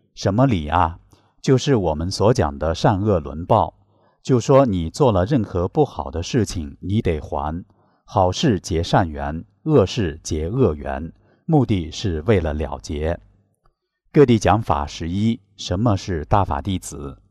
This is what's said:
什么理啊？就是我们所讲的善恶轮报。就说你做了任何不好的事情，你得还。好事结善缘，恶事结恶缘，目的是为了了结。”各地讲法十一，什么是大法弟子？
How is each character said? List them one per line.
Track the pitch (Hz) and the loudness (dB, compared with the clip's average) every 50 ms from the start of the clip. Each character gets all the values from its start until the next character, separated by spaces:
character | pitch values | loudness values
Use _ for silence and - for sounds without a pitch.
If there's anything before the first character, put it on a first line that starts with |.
| _ _ _ | _ _ _
什 | - - 107 98 | -4 -2 0 2
么 | 113 131 | 4 4
理 | 139 113 87 73 73 | 4 2 0 -2 0
啊？ | 78 87 87 80 85 - - _ _ _ _ _ _ _ - | 0 0 0 0 -2 -6 -16 _ _ _ _ _ _ _ 0
就 | - 135 127 | 2 2 2
是 | - 143 139 | 4 2 2
我 | 110 92 82 78 | 2 2 0 -2
们 | 76 82 92 | -2 -4 -4
所 | 95 - 95 107 123 | -2 0 2 2 4
讲 | - 92 73 71 | 2 0 -2 -2
的 | 69 71 82 82 | -4 -4 -2 -2
善 | - - 139 107 90 | 2 2 2 2 2
恶 | 101 107 101 85 | 2 0 0 0
轮 | 71 69 69 78 90 | -2 -4 -10 -10 -2
报。 | - 120 107 85 - - _ _ _ _ _ _ _ _ _ _ | 2 2 2 2 0 -4 _ _ _ _ _ _ _ _ _ _
就 | - 135 120 | 0 0 2
说 | - - 139 131 139 | 4 6 6 6 6
你 | 123 98 90 80 80 | 4 2 -2 -2 -4
做 | - - 151 127 104 | -2 0 2 2 4
了 | 90 90 | 2 2
任 | 110 156 131 101 | 2 0 0 -2
何 | - - 90 85 95 | -2 -2 -2 -4 0
不 | - 156 147 | 0 0 0
好 | - - - 69 69 | 0 -2 -6 -10 -8
的 | 73 82 85 | -8 -8 -6
事 | - - 135 101 | -2 0 0 0
情， | - - 87 76 69 - - | 0 -4 -8 -10 -10 -12 -12
你 | - 92 98 110 - | -6 -2 -2 0 0
得 | 95 82 73 | 0 -2 -4
还。 | 73 - - 71 69 76 80 87 - - _ _ _ _ _ _ _ | -6 -6 -6 -6 -6 -6 -6 -8 -10 -14 _ _ _ _ _ _ _
好 | - - 104 92 90 90 | -4 0 2 2 2 2
事 | - - 151 107 87 | 0 2 2 2 0
结 | - - 92 82 85 | -2 -4 -4 -4 -2
善 | - - 131 98 80 | 0 0 0 0 0
缘， | 73 69 71 71 78 85 - - _ _ _ | -4 -6 -8 -6 -8 -8 -10 -14 _ _ _
恶 | 156 156 131 98 | 2 4 4 4
事 | 92 - - 101 80 69 - - | 2 0 -2 -4 -4 -4 -8 -8
结 | - 85 76 78 82 | -6 -6 -4 -4 -4
恶 | 110 135 127 90 76 | 0 0 0 0 0
缘， | 73 71 71 69 67 80 82 - _ _ _ _ _ _ | -2 -6 -8 -8 -8 -8 -10 -12 _ _ _ _ _ _
目 | - 165 147 120 | 0 2 2 2
的 | - 110 92 80 78 | 2 0 -2 -2 -6
是 | 76 - - 101 82 76 76 | -8 -6 -6 -4 -4 -4 -2
为 | - 107 92 | 0 0 0
了 | 78 78 76 | 0 0 -2
了 | 76 78 - 71 67 | -4 -6 -6 -8 -10
结。” | - - 78 73 78 80 85 - - _ _ _ _ _ _ _ _ _ _ _ _ _ _ _ _ _ - | -10 -10 -6 -4 -4 -4 -4 -6 -10 _ _ _ _ _ _ _ _ _ _ _ _ _ _ _ _ _ 4
各 | 156 143 | 6 6
地 | 123 120 107 | 8 6 4
讲 | - 87 90 113 110 | 4 4 2 2 2
法 | - 78 71 71 | 0 -2 -2 -2
十 | 71 - - 80 82 | -6 -8 -8 -8 -6
一， | 90 101 104 113 117 - _ _ _ | -2 0 0 0 0 -2 _ _ _
什 | - - - 90 92 | -14 -6 -4 -2 0
么 | 113 127 101 | 2 2 0
是 | 95 - - 92 78 69 | 0 -2 -4 -6 -6 -2
大 | - - 104 95 | 0 0 0 2
法 | - 78 69 85 | 0 -2 -4 -4
弟 | 101 95 85 | -4 -6 -6
子？ | - - - 71 71 69 65 - _ _ | -6 -10 -12 -12 -12 -14 -14 -18 _ _